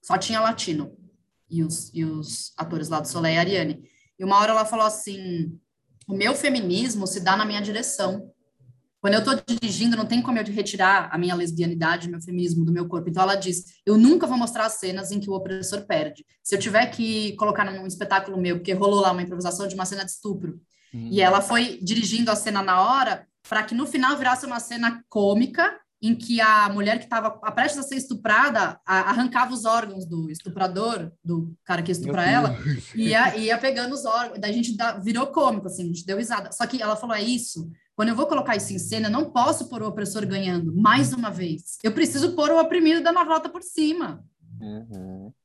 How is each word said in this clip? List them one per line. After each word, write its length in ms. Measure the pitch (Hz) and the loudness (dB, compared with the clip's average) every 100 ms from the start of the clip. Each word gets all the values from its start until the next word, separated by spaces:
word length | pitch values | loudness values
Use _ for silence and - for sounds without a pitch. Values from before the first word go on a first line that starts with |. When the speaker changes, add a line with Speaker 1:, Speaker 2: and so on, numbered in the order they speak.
Speaker 1:
Só 160 | - 190 | 0 -2
tinha 220 | - 220 | 0 2
latino. 560 | 220 226 - 156 123 - - _ _ _ _ | 2 0 -2 -4 -4 -12 -20 _ _ _ _
E 140 | 165 | -2
os, 280 | 156 - - | 0 -2 -8
e 100 | 165 | -4
os 480 | 160 156 147 - - - | -4 -4 -8 -10 -10 -10
atores 320 | 165 165 151 | -6 -6 -4
lá 100 | 156 | -4
do 80 | 156 | -4
Soleil 280 | 175 165 165 | -2 0 2
e 20 | |
a 40 | |
Ariane. 420 | 175 196 160 - - _ _ _ | 2 2 0 -4 -12 _ _ _
E 60 | 190 | 2
uma 140 | 202 | 4
hora 120 | 214 | 6
ela 140 | 220 220 | 2 2
falou 200 | 226 214 | 2 0
assim, 720 | - - 196 185 175 165 165 _ _ _ _ - | 0 -8 -10 -6 -4 -6 -8 _ _ _ _ -8
"O 60 | 196 | -2
meu 180 | 208 | 0
feminismo 720 | 277 285 254 185 180 247 214 190 | 2 0 0 0 0 0 -2 -4
se 140 | 208 | -2
dá 180 | 175 190 | 2 2
na 80 | 214 | 2
minha 160 | 208 | -2
direção. 720 | 208 214 254 - 190 202 - _ _ _ - _ _ _ | -4 -4 -4 -2 -2 -2 -10 _ _ _ -20 _ _ _
Quando 140 | 202 | 2
eu 100 | 208 | 2
tô 120 | - - - | 2 0 0
dirigindo, 480 | 226 226 175 233 226 | -4 -2 0 2 2
não 120 | 214 | 2
tem 140 | 240 | 0
como 160 | 247 233 | 2 -2
eu 40 | |
retirar 680 | 202 208 190 196 190 196 170 | -2 -2 -4 2 4 4 2
a 60 | 165 | -2
minha 180 | 175 175 | 0 0
lesbianidade, 760 | 170 165 170 170 160 170 170 | -2 0 -2 0 0 0 -4
meu 100 | 170 | -10
feminismo 460 | 170 180 175 165 165 | -6 -2 0 2 2
do 60 | |
meu 140 | 175 170 | 2 0
corpo." 220 | 175 175 | -4 -4
Então 120 | 170 | 0
ela 140 | 185 196 | 2 2
diz, 280 | 190 175 - _ - | -2 -6 -8 _ 4
"Eu 100 | 214 | 8
nunca 280 | 240 339 330 | 8 8 4
vou 120 | 247 | 0
mostrar 280 | 233 - 190 | -2 0 -2
as 80 | |
cenas 380 | - 185 190 190 | -2 -6 -6 -4
em 80 | 202 | -6
que 100 | 202 | -4
o 40 | |
opressor 520 | 190 190 190 185 202 - | -6 -4 -6 -6 -8 -2
perde. 400 | 165 151 - - _ | -2 -2 -8 -20 _
Se 120 | - 196 | -4 -2
eu 40 | |
tiver 280 | 226 208 233 | 2 2 2
que 460 | - 226 214 214 180 | 0 -2 -2 -4 -2
colocar 280 | 214 202 202 | -2 0 -2
num 140 | 190 190 | -4 -10
espetáculo 520 | 180 160 190 190 190 | -8 -2 -2 0 -4
meu, 140 | 175 175 | -2 -2
porque 160 | 185 | -2
rolou 280 | 185 202 202 | 0 2 4
lá 100 | 190 | 4
uma 100 | 175 | 2
improvisação 460 | 180 175 180 175 196 | -4 -4 -6 -4 -6
de 80 | 185 | -6
uma 100 | 185 | -6
cena 180 | 196 | -6
de 80 | 185 | -8
estupro." 480 | - 214 175 165 - _ _ _ | -8 -8 -6 -8 -12 _ _ _
Speaker 2:
Uhum. 160 | 120 - | -12 -2
Speaker 1:
E 100 | 196 | 4
ela 200 | 185 196 | 6 4
foi 380 | 196 233 247 - | 2 0 0 -4
dirigindo 480 | 185 226 202 226 226 | -2 0 0 0 2
a 40 | 214 | 0
cena 280 | 226 202 | 0 -2
na 180 | 196 185 | 2 4
hora 460 | 247 269 240 190 - _ - | 4 4 2 -2 -8 _ -4
pra 140 | 214 | -4
que 140 | 214 233 | -2 -2
no 100 | 294 | -2
final 320 | 285 262 277 | 2 2 2
virasse 280 | 262 254 269 | 0 0 -2
uma 120 | 240 | -8
cena 440 | 233 240 233 233 _ | -8 -2 -2 -2 _
cômica 680 | 214 202 202 254 - 349 - _ _ | 0 4 4 2 2 0 0 _ _
em 120 | 220 | 0
que 260 | 233 - 233 | 0 0 2
a 280 | 220 214 208 | 6 6 6
mulher 300 | 202 202 233 | 2 0 0
que 80 | - | 0
tava 240 | 233 214 - 214 | -2 -2 -4 -6
prestes 260 | 214 285 285 | 0 0 0
a 40 | |
ser 120 | 254 269 | -6 -6
estuprada 840 | - 220 226 214 285 226 180 - - | -6 -6 2 4 4 4 0 -2 0
a-, 240 | 190 190 | 0 2
arrancava 440 | 226 247 240 247 | 2 2 2 0
os 120 | 247 220 | 0 2
órgãos 400 | 226 220 190 175 | 2 0 -8 -6
do 240 | 170 160 | -6 -6
estuprador, 840 | 156 - 170 180 180 226 220 165 - | -8 -10 -2 -2 0 -2 -4 -8 -10
do 320 | 165 170 165 165 | -4 -2 -4 -10
cara 180 | - 175 | -6 -4
que 80 | 170 | -2
ia 40 | |
estuprar 320 | 180 - 143 147 | -4 -2 0 4
Speaker 2:
Meu 80 | 240 | 4
Speaker 1:
ela, 140 | - | 2
Speaker 2:
Deus. 440 | 117 - 131 - | 0 -2 -4 -4
Speaker 1:
e 140 | 226 220 | -2 2
ia, 280 | 220 254 220 | 4 4 2
ia 200 | 220 233 | 0 0
pegando 360 | 262 233 247 277 | 0 0 -4 -4
os 100 | 233 | -2
órgãos. 340 | 226 233 208 | -2 -2 -6
Daí 120 | 208 | -4
a 20 | |
gente 220 | 226 233 208 | -2 -2 -2
dá, 240 | 233 202 | -2 -2
virou 280 | 190 226 269 | -2 -2 0
cômico, 380 | - 269 208 196 | 2 2 2 -6
assim, 160 | 180 | -6
a 40 | 175 | -6
gente 180 | 170 - | -6 -4
deu 120 | 196 | -4
risada. 340 | 233 226 196 | -2 -4 -6
Só 160 | - 233 | -6 -4
que 140 | 254 | -2
ela 140 | 214 214 | -2 -4
falou, 200 | 240 214 | -2 -2
"É 60 | |
isso. 480 | 214 247 240 170 165 165 _ - | 0 -2 -4 -10 -12 -14 _ -2
Quando 140 | 220 | 0
eu 60 | 226 | 2
vou 120 | 294 | 0
colocar 280 | 302 269 214 | 0 0 -2
isso 180 | - | -2
em 40 | 190 | -6
cena, 300 | 165 - 220 | -6 -4 0
eu 40 | |
não 200 | 233 311 | 0 0
posso 380 | 247 254 311 - | 2 2 0 -4
pôr 120 | 233 | -6
o 60 | 214 | -6
opressor 400 | 214 202 214 196 | -6 -6 -4 -4
ganhando, 480 | 190 190 175 160 170 | -2 -2 -2 0 4
mais 360 | 214 247 277 | 6 6 2
uma 180 | 254 226 | 0 -4
vez. 460 | 175 180 160 - - | -4 -6 -6 -10 -4
Eu 120 | 320 | -2
preciso 400 | - 330 277 330 - | 0 0 2 -2 2
pôr 160 | 294 | 4
o 80 | 330 | 4
oprimido 420 | 320 349 311 330 | 4 4 4 4
dando 160 | 330 349 | 4 2
a 40 | |
volta 260 | 339 320 320 | 2 0 0
por 140 | 359 | -12
cima." 600 | - - 302 349 247 - - _ - 110 | -10 -2 0 0 -4 -8 -16 _ -20 -14
Speaker 2:
Uhum. 720 | 107 104 117 101 92 92 98 - | -12 -12 -12 -14 -12 -12 -16 -18